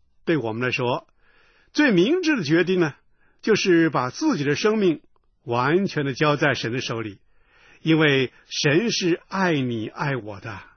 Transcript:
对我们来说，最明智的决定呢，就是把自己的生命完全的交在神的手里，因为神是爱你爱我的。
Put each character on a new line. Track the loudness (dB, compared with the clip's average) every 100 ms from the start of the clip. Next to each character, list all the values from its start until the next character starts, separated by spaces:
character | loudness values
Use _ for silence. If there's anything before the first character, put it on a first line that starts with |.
| _ _
对 | -2 -2
我 | -2
们 | -4
来 | -4
说， | -2 -2 -4 -8 _ _ _ _ _ _
最 | 0 4
明 | 4 4 2
智 | 0 0
的 |
决 | 2 2
定 | 2 0
呢， | 0 -4 _ _ _ _
就 | 0
是 | 2 4 4 4
把 | 0 -4
自 | -2 -2 0
己 |
的 | 0
生 | 0 0 2
命 | 2 0 -6 _ _ _
完 | -4 -2 2 2 0
全 | -2
的 | -4
交 | 0 0 2
在 | 0
神 | 0 -4
的 | -6
手 | -6 -8
里， | -8 -14 _ _ _ _ _ _
因 | 0 2
为 | 4 2 0 -6 -12
神 | -2 0 2 0
是 | -2 -2 -2 -4
爱 | -2 0
你 | 0 -2 -4 -8
爱 | -6 -4
我 | -4 -8 -12
的。 | -14 -14 -18